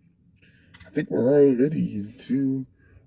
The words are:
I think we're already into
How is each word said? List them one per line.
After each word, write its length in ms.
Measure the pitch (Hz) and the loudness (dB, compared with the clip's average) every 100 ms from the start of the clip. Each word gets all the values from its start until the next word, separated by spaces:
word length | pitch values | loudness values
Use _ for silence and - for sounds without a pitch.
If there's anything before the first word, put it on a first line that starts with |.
| _ _ _ _ _ _ _ - | _ _ _ _ _ _ _ -20
I 60 | - | -10
think 220 | 147 - | -8 -4
we're 200 | - 120 | -2 2
already 600 | 147 139 123 147 156 113 | 4 4 4 0 0 -4
into 720 | 107 104 - - 131 135 135 131 _ _ - | -6 -10 -14 -6 -2 -2 -4 -8 _ _ -20